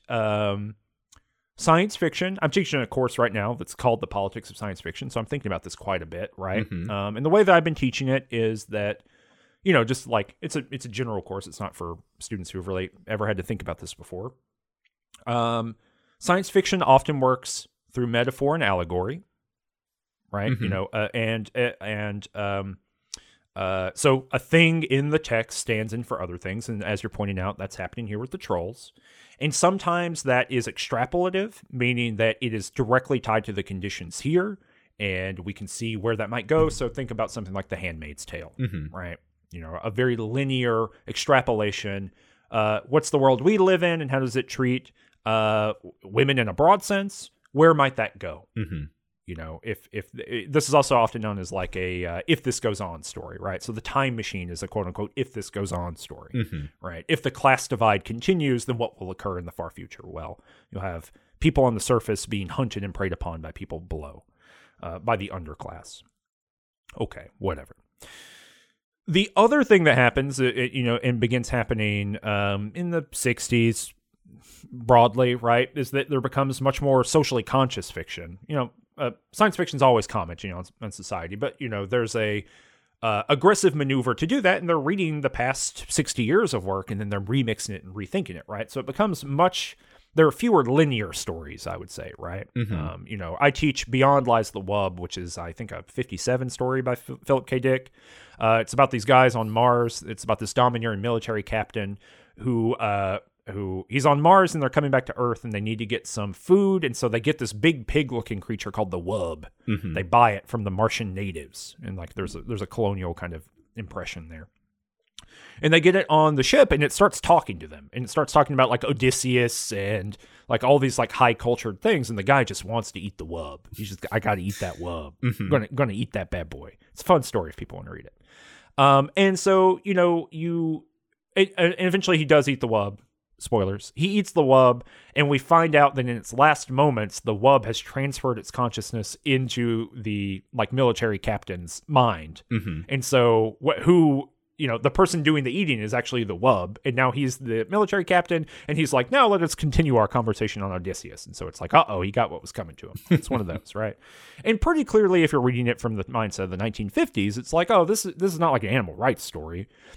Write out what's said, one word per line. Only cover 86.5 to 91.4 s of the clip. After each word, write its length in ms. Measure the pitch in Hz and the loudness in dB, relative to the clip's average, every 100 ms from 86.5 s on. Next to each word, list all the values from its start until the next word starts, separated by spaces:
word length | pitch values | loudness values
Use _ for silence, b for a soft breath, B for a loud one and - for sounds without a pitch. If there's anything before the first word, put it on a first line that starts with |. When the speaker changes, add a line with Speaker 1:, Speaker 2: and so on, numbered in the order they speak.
Speaker 1:
of 120 | 110 90 | -2 -2
work, 260 | 95 - | -4 -4
and 80 | 104 | -6
then 80 | 101 | -4
they're 120 | 101 | -4
remixing 500 | 98 135 117 110 - | -2 -2 0 -2 -6
it 120 | 98 | -12
and 120 | 90 98 | -12 -12
rethinking 400 | 95 190 143 85 | -6 -6 -6 -10
it, 80 | - | -12
right? 220 | 104 113 | -10 -10
So 100 | 135 | -8
it 60 | 127 | -6
becomes 380 | 139 214 160 | -2 -2 -2
much, 540 | 139 139 180 - - - b b b 156 | -4 2 2 0 -8 -12 b b b 4
there 120 | 156 | 4
are 40 | |
fewer 340 | - 240 190 120 | 4 4 4 4
linear 480 | 139 156 120 95 | 4 4 2 -4
stories, 520 | - - 82 | -6 -8 -10